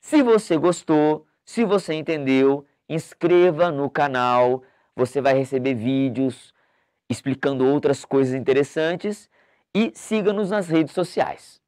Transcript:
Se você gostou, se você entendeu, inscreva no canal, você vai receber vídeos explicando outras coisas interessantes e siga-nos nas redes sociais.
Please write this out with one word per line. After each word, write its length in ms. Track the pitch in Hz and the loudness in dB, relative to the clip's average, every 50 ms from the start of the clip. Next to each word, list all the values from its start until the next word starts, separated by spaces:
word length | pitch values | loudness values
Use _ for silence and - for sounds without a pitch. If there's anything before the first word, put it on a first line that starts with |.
Se 220 | _ - - 302 269 | _ 2 2 2 4
você 340 | 240 226 214 214 - 175 | 4 4 2 2 0 -2
gostou, 680 | 156 139 175 175 - - - 160 151 151 151 151 151 _ _ _ _ _ | 2 2 0 0 0 -2 0 2 2 4 2 0 -2 _ _ _ _ _
se 200 | _ - 226 233 | _ -4 -4 -2
você 300 | 196 190 196 170 - 160 | 0 0 -2 -2 -4 -8
entendeu, 680 | 156 151 151 165 151 139 135 135 135 135 135 139 143 143 _ _ _ _ _ | -8 -4 -4 -4 -4 0 0 2 4 4 4 2 0 -4 _ _ _ _ _
inscreva 800 | 151 160 - - - _ - 180 175 175 175 180 165 147 170 175 | -8 -8 -8 -10 -12 _ 0 2 4 4 4 4 2 2 0 0
no 200 | 151 139 139 135 | 0 -2 -4 -4
canal, 720 | - - 147 143 131 127 123 123 123 123 123 123 127 131 127 _ _ _ _ _ _ | -2 -2 -2 -2 0 0 0 2 2 4 4 2 2 -2 -6 _ _ _ _ _ _
você 260 | - 123 123 - 143 | -2 -2 -2 -2 -2
vai 140 | 127 139 131 | 0 2 2
receber 400 | 135 135 127 139 135 123 135 135 | 2 0 -2 -4 -2 -2 -2 -2
vídeos 800 | 117 107 123 135 135 135 135 117 120 135 131 117 - - - _ _ _ _ _ _ _ _ _ _ _ _ | -2 -2 -2 0 0 0 -2 -2 -2 -2 -2 -4 -6 -18 -20 _ _ _ _ _ _ _ _ _ _ _ _
explicando 580 | 120 - _ 139 127 127 - 143 139 131 131 | -10 -6 _ -6 -6 -2 -2 -4 0 2 2
outras 380 | 131 143 147 143 147 139 - - | 2 2 2 2 0 -2 -2 -4
coisas 300 | - - 135 135 127 127 | -2 0 0 0 0 -2
interessantes 920 | 135 120 - 131 135 143 - - 160 156 160 175 175 - 208 208 - - _ _ _ _ _ _ _ _ _ _ | -4 -2 0 0 0 0 -2 -2 -4 -4 -4 -4 -4 -6 -8 -8 -8 -14 _ _ _ _ _ _ _ _ _ _
e 160 | 196 226 - - | -2 -2 -2 -4
siga-nos 580 | - - - 220 220 196 196 208 202 214 175 | -12 -10 -4 -4 -2 0 0 -2 -2 -4 -2
nas 180 | 202 208 190 170 | -4 -4 -4 0
redes 260 | 160 160 160 143 - | 0 0 0 0 -2
sociais. 680 | - 175 - - - 156 - - - - - - _ _ | -6 -6 -4 -2 -4 -4 -4 -6 -14 -18 -20 -20 _ _